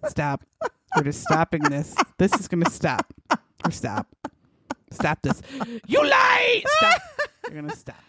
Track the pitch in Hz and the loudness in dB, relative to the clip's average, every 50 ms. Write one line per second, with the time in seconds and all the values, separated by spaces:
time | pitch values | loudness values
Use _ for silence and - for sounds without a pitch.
0 | - 605 - - 151 143 135 - - _ _ _ 659 - _ _ _ _ - - | -8 -6 -4 -2 -2 -2 -2 -4 -8 _ _ _ -8 -8 _ _ _ _ -2 0
1 | 147 139 147 - - - 202 156 165 - - 160 147 - 143 143 151 - - - | 0 0 -4 -6 -2 0 2 2 2 0 0 0 0 0 0 0 -6 -6 -2 -4
2 | - - _ _ 175 196 - - 185 - - 170 165 151 - - - 165 131 - | -4 -4 _ _ 2 2 2 -2 -4 -4 -2 0 0 0 -2 -2 -2 -2 0 0
3 | - _ - - _ _ 339 - _ _ _ _ - 170 - - - - 101 107 | -4 _ -8 -20 _ _ -4 -4 _ _ _ _ -4 -4 -4 -4 -6 -6 -6 -6
4 | - _ _ _ _ 277 _ _ _ _ _ _ _ _ - _ _ _ - - | -8 _ _ _ _ -18 _ _ _ _ _ _ _ _ -14 _ _ _ -8 -2
5 | 240 156 156 - - - - - - - 269 269 277 233 240 226 - - - 554 | -2 -2 -2 0 -2 -2 -2 -2 -6 -14 -10 -8 -8 -8 -8 -14 -6 0 2 2
6 | 605 571 554 523 508 508 494 494 494 480 480 427 - 508 587 622 640 640 679 719 | 4 6 4 4 6 4 4 2 4 2 2 2 2 2 2 4 6 6 4 2
7 | 784 698 605 523 587 571 _ _ - 494 - - 302 - 440 - - - - - | 0 -8 -8 -6 -6 -8 _ _ -14 -12 -10 -10 -10 -10 -10 -10 -12 -18 -20 -20
8 | _ | _